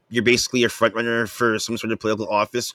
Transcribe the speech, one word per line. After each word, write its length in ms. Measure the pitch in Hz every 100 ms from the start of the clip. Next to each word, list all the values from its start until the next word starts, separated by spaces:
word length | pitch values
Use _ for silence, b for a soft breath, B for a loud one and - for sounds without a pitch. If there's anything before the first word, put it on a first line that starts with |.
| _
you're 140 | 117
basically 400 | 110 123 - 127
a 60 | 113
front 240 | - 117
runner 320 | 107 117 117 110
for 320 | - 117 107
some 200 | - 117
sort 140 | 113
of 60 | 110
political 280 | 110 107 107
office 440 | 104 107 117 -